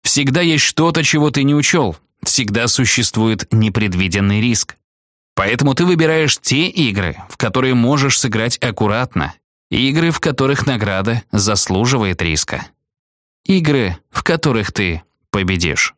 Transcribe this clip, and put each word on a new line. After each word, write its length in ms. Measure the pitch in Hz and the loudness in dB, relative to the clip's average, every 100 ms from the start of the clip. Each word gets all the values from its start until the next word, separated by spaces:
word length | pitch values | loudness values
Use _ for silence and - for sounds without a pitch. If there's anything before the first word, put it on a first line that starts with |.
Всегда 380 | - 139 139 147 | 0 0 2 2
есть 220 | 170 151 | 2 2
что-то, 380 | - - 165 165 | 0 2 2 2
чего 280 | 147 151 147 | 0 2 2
ты 120 | 143 | 2
не 120 | 139 | 2
учёл. 420 | 147 - 175 113 78 _ _ | 2 2 2 0 -4 _ _
Всегда 460 | - - 107 107 120 | -2 -2 0 0 0
существует 840 | - 123 - 117 - 113 107 - | 0 0 0 0 0 0 0 0
непредвиденный 880 | 113 107 107 104 90 92 98 101 104 | 2 2 0 -2 0 0 0 2 2
риск. 360 | 120 113 - - _ _ _ _ _ | 0 -2 -4 -12 _ _ _ _ _
Поэтому 400 | - 98 120 143 | -4 -2 0 0
ты 100 | 131 | 2
выбираешь 540 | 180 170 160 160 151 - | 2 2 2 2 0 -2
те 300 | - 135 180 | -2 0 0
игры, 480 | - 131 98 92 - - | 0 -2 0 -2 -4 -16
в 80 | - | -6
которые 380 | 113 127 131 | -2 0 2
можешь 440 | 127 117 143 135 - | 2 2 2 2 0
сыграть 400 | 127 110 117 - | 0 -2 -2 -2
аккуратно. 720 | 127 101 107 110 127 90 73 - _ _ _ | -4 0 0 0 -2 -4 -6 -8 _ _ _
Игры, 420 | - 131 151 170 | 0 2 2 0
в 80 | 156 | 0
которых 440 | 165 131 135 139 | -4 0 0 0
награда 600 | - 120 101 95 101 117 - | -2 -2 -2 -2 -2 -4 -2
заслуживает 920 | 107 101 101 - 95 120 131 101 90 | -2 0 0 0 0 2 0 -2 -2
риска. 440 | 82 78 - - - _ _ _ _ _ _ _ | -2 -2 -4 -8 -10 _ _ _ _ _ _ _
Игры, 520 | - 190 156 139 101 85 _ | 0 2 2 2 0 -4 _
в 120 | - | -8
которых 480 | - 165 156 113 101 | -2 -2 0 0 -2
ты 320 | - 92 82 _ _ _ | -2 -2 -4 _ _ _
победишь. 640 | 104 92 92 82 76 - | -2 0 0 -2 -2 -4